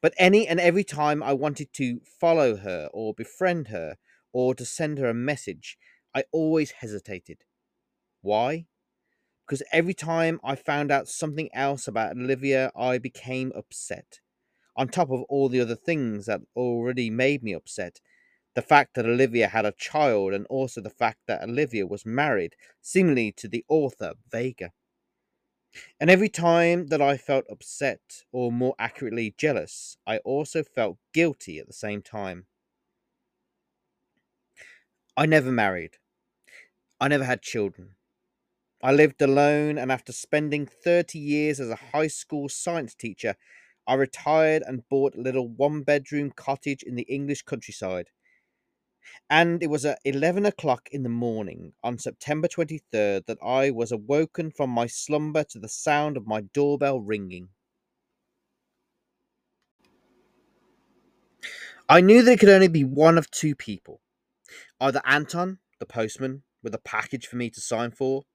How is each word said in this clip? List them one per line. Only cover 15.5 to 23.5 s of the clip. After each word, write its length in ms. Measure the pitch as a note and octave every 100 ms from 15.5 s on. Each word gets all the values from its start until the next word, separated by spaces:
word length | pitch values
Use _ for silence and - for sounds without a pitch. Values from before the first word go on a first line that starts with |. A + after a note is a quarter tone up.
| B2+
other 140 | A#2
things 520 | A#2 - D#3+ B2 G#2 G2+
that 160 | G2+ -
already 540 | - B2 A#2+ A#2+ B2+ A#2
made 340 | A2+ C3 C#3+
me 120 | A2+
upset. 440 | E2+ - - F2+ - _ _ _ _ _
The 60 | -
fact 320 | - D3 C3
that 140 | - A2+
Olivia 420 | A#2+ C3 A#2 G#2
had 160 | A2
a 80 | G#2+
child, 600 | - - D3+ D3 G#2+ G2
and 120 | G2 G2+
also 320 | C3+ C3 -
the 80 | G#2
fact 300 | _ A#2 - -
that 140 | G2+
Olivia 440 | G#2 A#2+ D3+ A2+ F#2
was 180 | G2+
married, 520 | A2+ A#2+ D3 A2 E2+ _ _ _
seemingly 500 | - F#3 F3+ C3 A2 -
to 100 |
the 160 | A2